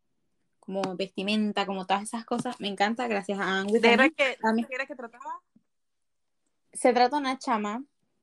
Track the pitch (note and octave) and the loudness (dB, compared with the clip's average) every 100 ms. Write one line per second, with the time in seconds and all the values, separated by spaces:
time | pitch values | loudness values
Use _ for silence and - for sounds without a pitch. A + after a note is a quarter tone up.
0 | _ _ _ _ _ _ - F#3+ F#3+ F3+ | _ _ _ _ _ _ -8 -6 -4 -4
1 | F#3+ - G3 G#3+ G#3 G3+ G3 F#3+ F#3 G3 | -6 -6 -2 0 0 -2 -4 -4 0 -2
2 | G#3+ A#3 - A#3+ B3 - G3+ G3 G3+ A3+ | -2 -8 -6 -4 -4 -6 -6 0 0 0
3 | A#3+ G3+ F#3+ G3 F#3 F#3+ G3+ A3+ A#3 A#3 | -2 -4 -4 -4 0 0 2 4 6 6
4 | C#4+ D4+ C4+ A3+ A3 A3+ A3+ B3+ C4+ C4 | 4 4 -2 0 0 0 -2 -6 -8 -10
5 | A#3 A#3+ D4 E4+ _ _ _ _ _ _ | -16 -14 -12 -12 _ _ _ _ _ _
6 | _ _ _ _ _ _ _ - B3+ A#3+ | _ _ _ _ _ _ _ 0 2 4
7 | B3 D4 C#4 C4+ C4+ A3 G#3 A#3 C#4+ _ | 4 2 -2 -4 -2 -2 -2 -6 -10 _
8 | _ _ | _ _